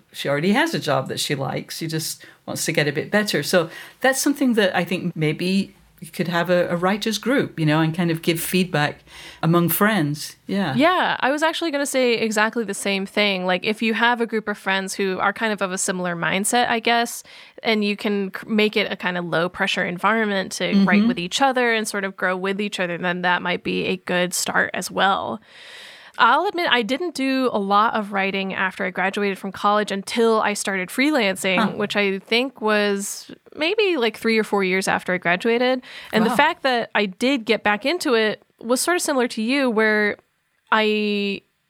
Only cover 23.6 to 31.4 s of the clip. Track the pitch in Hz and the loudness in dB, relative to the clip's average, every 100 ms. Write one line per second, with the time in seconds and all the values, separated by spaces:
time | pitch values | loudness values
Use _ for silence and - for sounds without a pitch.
23.6 | - 180 - 185 - 180 180 - - 180 | -2 -2 -2 -4 -2 0 0 -2 -2 0
24.6 | - - - 185 190 190 - 220 - - | 0 -2 -4 0 0 0 -2 -8 -12 -20
25.6 | - - - - - - 226 285 392 339 | -20 -20 -20 -20 -8 2 4 4 2 0
26.6 | 339 247 214 277 349 277 269 262 254 214 | 2 2 2 -2 -4 -2 0 0 0 0
27.6 | 196 202 226 226 202 202 196 196 190 - | 2 2 2 0 -4 -2 -2 -2 -4 -2
28.6 | 190 - 190 185 185 208 202 190 196 - | -4 -4 -6 -2 -2 0 -2 -4 -8 -2
29.6 | 208 208 208 196 - 240 226 220 208 208 | 2 2 0 -4 -4 0 2 4 2 -2
30.6 | - 190 180 - 285 294 202 190 | -2 -4 -2 0 2 2 2 0